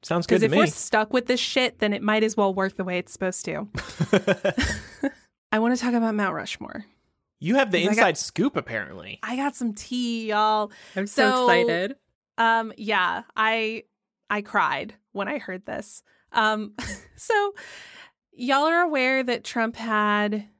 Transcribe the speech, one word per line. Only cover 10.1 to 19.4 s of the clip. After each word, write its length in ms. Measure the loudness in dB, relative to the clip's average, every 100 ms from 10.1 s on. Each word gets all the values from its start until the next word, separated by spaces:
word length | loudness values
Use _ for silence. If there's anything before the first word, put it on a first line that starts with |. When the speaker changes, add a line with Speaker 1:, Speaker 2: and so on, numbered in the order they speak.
| -4 -2
Speaker 2:
y'all. 420 | 0 2 2 -2 -8 -12 -6
Speaker 3:
I'm 120 | -4
so 220 | 2 4
Speaker 2:
So, 140 | 6 6
Speaker 3:
excited. 460 | 4 4 0 -2 -8 _ _ _ 0
Speaker 2:
um, 360 | 2 2 0 -8
yeah, 460 | 0 2 2 0 -6 0
I, 480 | 2 2 -2 -6 -14 _ _ _ _
I 120 | -4
cried 540 | -2 0 2 0 -6 -14 _
when 160 | -6 -6
I 100 | -6
heard 280 | -8 -12 -8
this. 360 | -10 -10 -16 _ _ _
Um, 420 | 0 2 0 -6 -10 -10 -10
<laughs> 200 | -14 -16
so 380 | 0 0 0 -4 -18 -20 -20 -20 -20 _ _
y'all 340 | -8 0 2 4
are 160 | 4
aware 400 | 2 2 2 2
that 200 | 0 -4